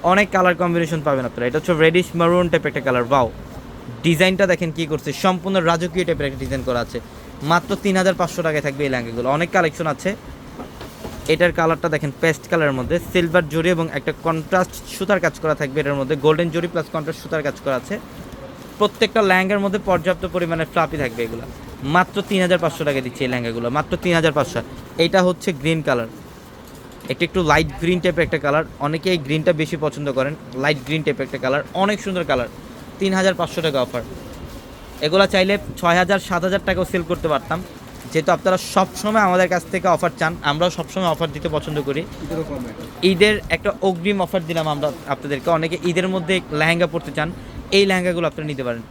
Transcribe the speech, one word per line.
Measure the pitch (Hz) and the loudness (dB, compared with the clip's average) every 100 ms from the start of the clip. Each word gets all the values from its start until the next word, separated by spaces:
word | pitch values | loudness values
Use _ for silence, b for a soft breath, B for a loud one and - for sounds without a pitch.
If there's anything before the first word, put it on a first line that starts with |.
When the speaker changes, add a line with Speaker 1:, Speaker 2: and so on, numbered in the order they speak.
Speaker 1:
অনেক | 170 190 202 190 | 4 4 4 4
কালার | 180 175 | 4 4
কম্বিনেশন | 180 170 165 160 147 | 2 2 0 0 0
পাবেন | 139 120 | 0 0
আপনারা। | - 120 | -2 0
এটা | 147 | 0
হচ্ছে | 156 165 | 0 4
রেডিশ | 160 170 175 170 | 6 6 2 2
মারুন | 170 180 175 | 4 4 4
টাইপের | 160 151 | 2 0
একটা | - 131 | -2 0
কালার, | 127 120 | 2 4
ওয়াও, | 139 117 - - - - - - - | 4 2 -2 -14 -14 -14 -16 -14 -2
ডিজাইনটা | 160 160 185 185 196 | 2 4 4 4 4
দেখেন | 180 170 156 | 4 0 -2
কি | 160 | -2
করছে, | 151 - 139 | -2 -4 0
সম্পূর্ণ | 196 185 175 190 165 | 2 2 0 2 2
রাজকীয় | 170 175 165 170 | 2 0 -2 0
টাইপের | 156 143 | 0 -2
একটা | 135 | -4
ডিজাইন | 131 135 127 | -4 -4 -2
করা | 123 113 | -2 -2
আছে। | 120 - B B - 143 | -8 -12 B B -10 2
মাত্র | 170 - 196 | 2 2 -2
তিন | 202 190 | 0 2
হাজার | 185 175 | 2 2
পাঁচশো | 175 - 160 | -2 0 -2
টাকায় | 151 147 | 0 -2
থাকবে | 135 | -2
এই | 143 | -2
লেহেঙ্গাগুলো, | 127 117 117 123 | -2 -4 -4 0
অনেক | 143 170 190 | 0 2 2
কালেকশন | 165 151 160 | 2 0 -4
আছে। | 139 185 214 - - - - - - - - - - - | -2 -4 -6 -10 -16 -16 -14 -14 -14 -16 -14 -12 -10 0
এটার | 156 175 165 | 4 4 4
কালারটা | 160 160 170 | 2 2 0
দেখেন | 156 147 135 | 0 -2 0
পেস্ট | 160 156 - | 0 0 0
কালারের | 170 151 131 | 2 2 0
মধ্যে, | 127 170 170 | 0 -2 0
সিলভার | 185 170 175 156 | 0 4 2 2
জরি | 156 165 170 | 0 2 2
এবং | 165 147 | 0 -2
একটা | 135 147 | -4 -4
কন্ট্রাস্ট | 165 160 151 185 185 - - - | -2 -2 0 0 0 -4 -12 -8
সুতার | 190 196 170 | 0 2 2
কাজ | - | 0
করা | 160 147 | -2 0
থাকবে | 147 139 | -2 -2
এটার | 143 143 | 0 -2
মধ্যে, | 135 156 | 0 2
গোল্ডেন | 143 156 170 160 | 4 4 2 0
জরি | 170 | -2
প্লাস | 170 151 | -4 -4
কন্ট্রাস্ট | 160 147 160 | -6 -6 -8
সুতার | 139 165 143 | -4 -4 -2
কাজ | 127 | -4
করা | - 131 | -2 -2
আছে। | 123 196 - - - - - - - - | -2 -8 -8 -16 -14 -14 -16 -16 -18 0
প্রত্যেকটা | 208 - 214 226 202 | 0 2 0 4 4
লেহেঙ্গার | 185 185 202 | 4 4 2
মধ্যে | 196 202 202 | 0 -2 2
পর্যাপ্ত | 180 165 170 180 170 | 0 2 -2 -2 -2
পরিমাণে | 170 165 160 | -2 -2 0
ফ্লাফি | - 156 156 | 0 0 0
থাকবে | 131 117 | -4 -2
এগুলো। | 117 117 120 - - - 135 165 | -4 -6 -10 -14 -16 -8 2 4
মাত্র | 185 202 196 | 4 0 -2
তিন | 190 180 | 0 4
হাজার | 180 | 2
পাঁচশো | 165 - 147 | 2 0 0
টাকা | 139 127 | 0 -2
দিচ্ছি | 120 | -4
এই | 131 | -2
লেহেঙ্গাগুলো, | 123 117 117 120 139 | -2 -2 -2 -2 -2
মাত্র | 151 180 | -2 -2
তিন | 180 170 | 2 4
হাজার | 160 147 | 4 4
পাঁচশো। | 135 - - - - - 165 | 0 -2 -6 -12 -14 0 4
এটা | 190 180 | 6 4
হচ্ছে | 175 - 151 | 2 -4 -2
গ্রিন | 143 165 151 | 0 0 0
কালার, | 127 113 - - - - - - - - - - | 0 -2 -10 -18 -20 -20 -20 -20 -18 -18 -18 -8
এটা | 135 175 | -2 0
একটু | 185 165 | 0 4
লাইট | 151 160 139 | 4 4 0
গ্রিন | 165 180 | 0 2
টাইপের | 180 165 160 | 2 2 0
একটা | 160 143 | 0 2
কালার, | 147 156 - | 0 0 -4
অনেকে | 143 160 175 180 | -2 -2 0 0
এই | 135 | 0
গ্রিনটা | 156 156 160 | 0 2 2
বেশি | 156 165 151 | 0 -2 -4
পছন্দ | 143 147 131 | -2 -4 0
করেন, | 131 151 - 127 | -2 -4 -10 -2
লাইট | 139 151 127 | 0 0 0
গ্রিন | 160 156 | -2 0
টাইপের | 143 135 | -2 -4
একটা | 135 | -2
কালার, | 127 139 - 170 | 0 0 -2 0
অনেক | 196 208 - | 0 0 -2
সুন্দর | 185 165 | -4 0
কালার। | 131 117 - - - - - | 0 0 -8 -18 -18 -18 -2
তিন | 190 | 0
হাজার | 190 190 175 | 4 2 2
পাঁচশো | 165 - | -2 0
টাকা | 160 139 123 | 0 0 0
অফার। | 123 - - - - - - - - - - | -2 -8 -12 -14 -14 -14 -14 -16 -18 -18 -4
এগুলা | 151 180 196 | 0 4 4
চাইলে | 196 185 202 - - | 4 4 2 -2 -2
ছয় | 175 170 | 4 4
হাজার, | 180 196 | 4 2
সাত | - 180 180 | 0 -2 0
হাজার | 196 190 | 0 0
টাকাও | 185 180 | 0 0
সেল | 190 165 | -2 -2
করতে | 175 165 | -2 0
পারতাম, | 147 - 165 185 - - - - | 0 0 -6 -6 -14 -16 -16 -4
যেহেতু | 156 156 | -2 2
আপনারা | 165 196 185 - | 2 4 0 2
সবসময় | - 190 - 208 220 202 | 2 2 0 0 4 4
আমাদের | 180 185 | 4 4
কাছ | 175 170 | 2 -2
থেকে | 190 175 | -2 2
অফার | 160 170 139 | 2 2 0
চান, | 165 170 | -2 -2
আমরাও | 147 147 175 165 | -2 2 0 0
সবসময় | 165 - 185 | -6 -2 0
অফার | 156 165 147 | 0 -2 -2
দিতে | 160 151 | -2 -2
পছন্দ | 147 151 139 | -2 -4 -2
করি। | 139 | -4
Speaker 2:
ঈদেরও | 165 - - 160 | -4 -10 -6 -6
কমে। | 156 143 120 110 - - 180 | -4 -6 -8 -10 -14 0 2
Speaker 1:
ঈদের | 185 208 208 - 160 | 6 6 4 0 -2
একটা | 202 196 | -2 0
অগ্রিম | 196 180 175 202 180 | 0 0 0 0 0
অফার | 190 160 | 0 -2
দিলাম | 165 156 | -2 -2
আমরা | 147 147 120 - | 0 -2 -4 -6
আপনাদেরকে। | 139 143 139 120 165 | -6 -2 -4 2 2
অনেকে | 160 175 180 | 2 -2 0
ঈদের | 170 185 | 0 0
মধ্যে | 185 165 185 - 151 | -2 0 0 0 0
লেহেঙ্গা | 156 170 175 | 2 4 2
পরতে | 165 - 143 | 0 -6 -4
চান, | 156 185 B B - 196 | -4 -6 B B 0 2
এই | 196 | 4
লেহেঙ্গাগুলো | 185 180 170 165 | 4 2 0 -2
আপনারা | - 151 | -4 -6
নিতে | 139 123 | -4 -4
পারেন। | 117 110 | -4 -8